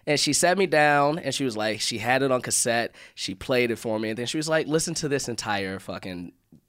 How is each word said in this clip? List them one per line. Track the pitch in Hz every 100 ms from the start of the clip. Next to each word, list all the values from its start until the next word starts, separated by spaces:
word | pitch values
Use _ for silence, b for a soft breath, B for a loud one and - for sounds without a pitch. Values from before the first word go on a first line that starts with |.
| -
And | 147
she | -
sat | 139 175 185
me | 185
down, | 151 151 147 143 160
and | 135 127
she |
was | 135 107
like, | 110 101
she | - 113
had | 117 131
it | 135
on | 127
cassette. | 117 - 123 117 110 B B -
She | - 95
played | - 127 120
it | 110
for | 120 110
me, | 110
and | 110
then | 120
she | 156
was | 156
like, | 160 135
"Listen | 160 160 160
to | 151
this | 135 127
entire | 117 113 101 95 95
fucking, | - 92 98 90 87 - _ -